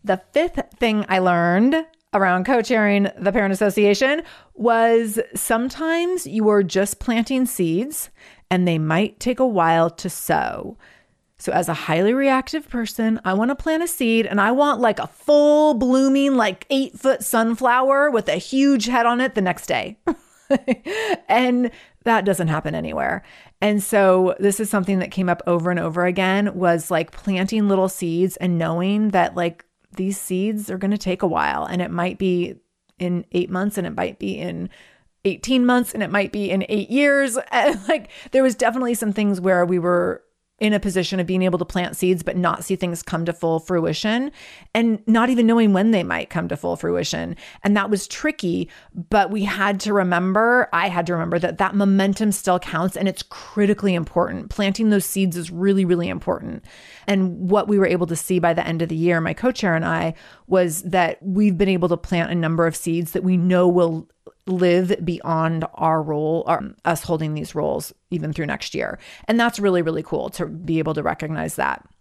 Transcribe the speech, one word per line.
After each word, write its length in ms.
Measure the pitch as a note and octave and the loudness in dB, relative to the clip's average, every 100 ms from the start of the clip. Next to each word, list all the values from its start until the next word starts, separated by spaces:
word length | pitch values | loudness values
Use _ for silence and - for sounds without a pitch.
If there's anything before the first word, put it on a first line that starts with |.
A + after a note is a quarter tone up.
The 200 | - F#3+ _ | -2 -4 _
fifth 260 | C#4+ F4 C#4 - - | 0 0 -4 -10 -2
thing 260 | A#3 G#3+ G3+ | 0 0 0
I 80 | F#3+ | 2
learned 640 | F#3 F3 E3+ F3+ B3 D#4+ D#4+ _ _ | 2 4 4 4 4 2 -2 _ _
around 320 | G3+ F#3+ F3+ F#3 | 0 2 2 2
co-chairing 640 | B3 A3 A3+ G#3 G3+ G3+ - | 0 2 2 4 2 0 0
the 120 | F#3 | 0
Parent 220 | G#3 G3 | 0 0
Association 720 | F#3+ G#3 G3 G3+ G3+ C4+ D4+ - - _ | 2 0 4 4 4 2 0 -6 -20 _
was 640 | - A#3 A3+ A3+ A3+ A3+ G#3 - | -2 2 4 4 4 2 -4 -6
sometimes 920 | - - A3+ B3+ - D#4+ E4+ F4 F4+ - | -8 -2 -2 -2 -4 -2 0 0 -4 -4
you 220 | G#3+ G#3+ | 0 4
are 140 | G#3 | 4
just 360 | F#3 F#3+ G3+ - | 2 0 -2 -2
planting 460 | - A3+ A3+ C4 | -2 -2 0 0
seeds 640 | B3+ - E3+ E3 C4+ D#4 - _ - - _ | -2 0 0 0 -2 -8 -12 _ -20 -20 _
and 160 | F#3 F3+ | 0 2
they 120 | D#3+ | 0
might 420 | D#3 D#3+ G#3 _ | 0 0 0 _
take 180 | B3 B3 | -4 0
a 80 | C4 | 0
while 440 | G3+ E3 E3 E3 | 2 4 4 2
to 180 | E3 F#3 | 0 -10
sow. 720 | - - A2 - - - - - _ _ _ _ _ | -8 -2 0 -2 -6 -12 -16 -20 _ _ _ _ _
So 160 | - | -4
as 160 | E3+ E3+ | -2 -2
a 60 | |
highly 400 | D#3+ - E3 G3 | -6 -2 0 2
reactive 540 | B3+ C#4 C4 C4 D#4+ - | 2 2 0 -2 -8 -6
person, 500 | B3 A3+ - A3 A3 | -6 -6 -2 -2 0
I 100 | F#3 | -2
wanna 200 | F#3+ A#3 | 0 0
plant 280 | C#4 D#4+ D#4+ | -2 -2 -2
a 60 | E4+ | -2
seed 360 | - A3+ A3+ | -2 0 2
and 160 | A3 G3+ | 0 0
I 120 | G3+ | 2
want, 280 | B3+ C#4+ C#4 | 2 2 2
like, 180 | A#3 G#3 | 0 0
a 80 | - | -8
full 680 | - - D4 D4 D4 D4+ | -6 2 6 6 6 4
blooming, 640 | A#3+ B3 C4 C4+ C4+ C#4 C4 | 4 2 4 4 4 2 2
like, 300 | G#3+ F#3 - | 0 -2 -2
eight-foot 520 | C4+ C4+ - C4+ C4 | -2 -2 0 0 0
sunflower 880 | - A3+ A3+ A#3 B3+ B3 C4+ C#4 D4 | 0 0 0 0 2 2 4 4 4
with 180 | A#3 G#3+ | 2 0
a 80 | D#3+ | -4
huge 500 | - C4 C#4 C4+ A3 | -2 2 4 2 2
head 180 | B3 | 2
on 160 | A#3 A#3+ | 2 2
it 140 | C4 | 0
the 80 | A#3+ | 0
next 240 | F#3 F3 - | -2 -4 -4
day. 320 | C3+ - G#3+ | -4 -4 -6
<laughs> 60 | - - _ _ _ C#4 - A#3+ - G#4+ A4 E4+ - | -6 -6 _ _ _ -2 0 -4 -4 -4 -2 -4 0
And 420 | A3+ B3+ B3 A#3+ - - _ | 2 2 0 -2 -6 -20 _
that 220 | A#3 A3+ | 0 2
doesn't 240 | G3+ F#3+ E3 | 2 0 0
happen 260 | D#3 D#3 | -2 -4
anywhere. 480 | E3 D#3 D#3 - F3+ - - - _ | -6 -6 -4 -4 -4 -10 -20 -20 _
And 200 | G#3+ G#3 | 0 0
so 540 | G3 G#3+ F#3+ F#3 F#3 - | 0 2 4 4 2 2
this 180 | G3+ G3 | 0 0
is 100 | G#3+ | -2
something 300 | G#3 F#3 F#3+ | -2 0 -2
that 140 | F3+ | -2
came 160 | - F3+ | -2 -2
up 140 | E3+ - | 0 0
over 240 | F3 E3+ | 0 0
and 80 | F3 | -2
over 280 | E3 E3 F3+ | -2 0 0
again, 460 | F3+ F#3 G3 G#3 F3+ | 0 0 2 0 0
was, 340 | F3+ E3+ - | 0 0 0
like, 220 | E3 E3+ | -2 -2
planting 560 | - - F#3 F#3+ A3 G#3 | -6 -4 -2 0 0 2
little 200 | F#3+ F#3 | 2 0
seeds 480 | - E3+ E3 F#3 - | -2 -4 0 0 0
and 200 | F3 E3+ | -2 0
knowing 520 | D#3+ E3+ F#3 G#3 G#3+ | 0 -2 0 0 2
that, 260 | F#3+ F3 F3+ | 2 0 0
like, 280 | E3+ E3 - _ _ | -4 -6 -20 _ _
these 280 | - F#3+ G3 | -6 -6 -6
seeds 480 | - F#3 G#3 G#3+ G#3 | -4 -2 -2 -4 -6
are 100 | F#3 | -4
gonna 200 | G3 G#3 | -2 -2
take 240 | F#3 F#3 | -2 -2
a 60 | F#3 | 0
while, 360 | E3 D3 C#3 | 0 0 -2
and 160 | D3+ F3+ | -4 -4
it 100 | E3+ | -4
might 280 | E3+ F3+ - | -4 -4 -2
be 380 | F#3+ F3 E3+ - _ _ _ _ | -2 0 -2 -8 _ _ _ _
in 260 | F3 F3 - | -4 -4 -2
eight 200 | F3+ F3+ | -4 -2
months 280 | F3+ G#3 G#3 | -4 -4 -4
and 80 | F3 | -6
it 80 | |
might 240 | D#3 F3+ G3 | -6 -6 -6
be 180 | G3 - | -8 -8
in 320 | F3+ E3+ F3+ - - _ _ _ | -8 -8 -12 -14 -20 _ _ _
eighteen 400 | G3 F3 - C4 | -4 -4 -2 2
months 300 | B3 B3 A#3+ | 4 2 0
and 80 | A3 | -4
it 80 | F#3+ | -2
might 220 | G3+ G3 | -2 -2
be 180 | G#3 G3 | -4 -2
in 140 | F#3+ - | -2 0
eight 220 | G#3 - | -4 0
years. 480 | C4 C#4+ C#4 C#4 A3+ | 2 4 4 0 -4
<laughs> 80 | - | -2
And, 260 | B3+ C#4+ G#3 - | 2 2 0 -2
like, 240 | - G#3 - - | -4 -4 -20 0
there 100 | C4 | 2
was 140 | C4 G#3+ | 2 2
definitely 380 | A#3 A#3+ B3 | 0 0 -2
some 180 | A#3+ G#3+ | -2 -2
things 280 | G3+ G#3 F#3 | 0 0 0
where 240 | F#3 F3+ | 2 2
we 140 | F3 F3+ | 2 2
were 460 | F3 F3+ F#3 - _ _ _ _ | 2 0 0 -4 _ _ _ _
in 160 | G#3+ | 0
a 40 | G#3 | 0
position 400 | G3+ F#3 E3 F#3+ | 0 -2 -2 -2
of 80 | F3 | -2
being 160 | F#3 | 0
able 160 | F#3 F3 | 0 0
to 60 | |
plant 320 | E3+ F#3+ F3 - | -2 -4 -6 -2
seeds, 260 | F3+ F3+ | 0 0
but 140 | E3+ F3+ | -2 0
not 260 | F3 - | 0 -2
see 140 | - F#3+ | -4 -4
things 260 | F3+ E3+ | -4 -6
come 220 | - E3 | -6 -4
to 80 | E3+ | -4
full 280 | E3 E3 E3 | -4 -2 -2
fruition 720 | - F3 E3 D#3 G#3+ A#3 C#4 - - - - | -2 -2 0 -2 -2 -2 -4 -10 -20 -20 -6
and 280 | A3+ A#3 G#3+ - | 0 0 0 2
not 240 | A3+ B3 | 2 4
even 160 | B3 A3+ | 4 4
knowing 260 | A#3 A3 | 6 6
when 180 | F#3+ A3 | 4 4
they 120 | A3 | 2
might 260 | - E3 - | 0 -4 -4
come 200 | F3 E3+ | -6 -6
to 80 | E3+ | -4
full 200 | F3 E3+ | -4 -4
fruition. 580 | E3+ F3 E3 D#3+ E3+ E3+ - - | -2 -2 -2 -6 -8 -12 -16 -6
And 100 | G3 G#3 | 0 0
that 100 | G3 | 0
was 180 | G3+ - | -4 -4
tricky, 600 | - D#4 - F3+ F3+ E3+ - - - E3+ | -6 -6 -4 -4 -4 -6 -12 -16 -16 0
but 220 | G#3+ F#3 | 0 2
we 120 | G#3+ | -2
had 360 | G3+ G3 G3+ G3 | -4 -2 -2 -2
to 140 | G#3+ | 0
remember, 720 | G3+ F#3 F3 F#3 F#3+ A3+ B3 - | 0 2 0 2 2 2 2 2
I 140 | E3+ F#3+ | -2 -2
had 180 | F3 E3 | -2 -2
to 80 | |
remember 240 | E3+ E3 E3+ | -2 -2 -2
that 180 | F3 E3 | -2 -2
that 180 | F#3+ | -2
momentum 560 | G3+ G3 G3 G3 G3 G#3+ | 2 2 4 2 0 -2
still 280 | G3 - F3+ | 0 0 -2
counts 360 | - D#3+ F#3 | -2 -4 -4
and 140 | - F#3+ | -2 -4
it's 140 | - | -4
critically 720 | - - - - G3+ G3+ G3 | -14 -18 -10 0 0 2 0
important. 560 | F3+ D3+ F3 F3+ F#3 - | -2 -2 -2 -2 -4 -10
Planting 400 | - G3 G3 A3 | -2 -2 2 2
those 160 | G3+ - | 2 0
seeds 280 | G3 F#3+ | -2 -2
is 160 | E3+ E3 | -2 -8
really, 360 | E3+ G3 G3 F3+ | -2 2 2 2
really 240 | F3 F3 | 2 0
important. 520 | F3+ - F3+ - - - - - - - | -6 -4 -4 -6 -14 -16 -20 -20 -12 -2
And 440 | G3 F#3 E3+ F3+ | 0 0 -2 0
what 160 | G#3 G3+ | 0 2
we 120 | G#3 | 2
were 80 | F3+ | 2
able 200 | F3 F3 | 2 -2
to 60 | |
see 240 | E3 - F#3 | -4 -2 0
by 140 | E3+ | 2
the 140 | E3 - | 0 -2
end 160 | E3 | -4
of 80 | E3 | -4
the 60 | D#3+ | 0
year, 220 | E3+ E3+ | 0 2
my 100 | E3 | -2
co-chair 420 | D#3+ B3 B3+ G3 | -2 -2 0 0
and 120 | D#3+ E3+ | 0 0
I, 260 | E3 E3 D#3 - - - | -2 -4 -6 -18 -20 0
was 360 | F#3 F3+ D#3+ | 2 2 -2
that 340 | F3+ F#3 F3 - | -2 0 0 -2
we've 340 | F#3+ F#3 G#3 F3 | -4 2 2 2
been 140 | G3 | 2
able 180 | F3+ F3 | 2 0
to 80 | E3+ | -2
plant 360 | - F3 - | -2 -2 0
a 20 | |
number 320 | E3+ D#3+ E3 E3 | -2 0 0 0
of 100 | D#3+ | 0
seeds 360 | E3+ E3 E3 | -4 -4 -2
that 120 | - | -2
we 140 | F#3 F#3 | 0 2
know 280 | F3+ F3+ F3+ | 2 4 4
will 440 | F3 E3+ D#3+ - _ - _ - | 4 2 -2 -10 _ -20 _ -6
live 460 | F#3 F3+ F3 F#3 - | 0 4 4 2 -2
beyond 600 | E3+ E3 - D#3+ D#3+ E3 D#3+ | -4 -6 -4 -2 -2 -2 -6
our 280 | - E3 D#3+ | -2 0 0
role, 400 | D3+ D3+ D#3 E3 - | -2 -2 -2 -2 -2
or 280 | E3 - - | -2 -4 -6
us 200 | - E3+ | -4 -4
holding 300 | - D#3+ D#3 | -2 -4 -2
these 200 | D3+ - | -6 -6
roles 380 | D#3 D3+ C#3 - - _ | -4 -2 -4 -6 -18 _
even 220 | E3+ D3+ | -6 -4
through 140 | D#3 D3 | -6 -6
next 280 | - - | -6 -6
year. 240 | - A1 - - - - | -6 -6 -8 -16 -14 -2
And 100 | A3+ | 2
that's 220 | A#3 A#3 | 2 2
really, 200 | G3+ F3+ | 2 2
really 220 | D#3+ D#3+ | 0 -4
cool 260 | D#3 D3 B2+ | -4 -6 -6
to 160 | - D#3+ | -8 -8
be 340 | D#3+ E3+ D#3+ | -8 -2 -2
able 140 | D#3 | -2
to 80 | D#3 | -2
recognize 520 | D#3+ E3+ D#3 D#3 D#3+ - | -4 -4 -6 -6 -6 -2
that. 300 | C2+ C2+ _ _ | -2 -4 _ _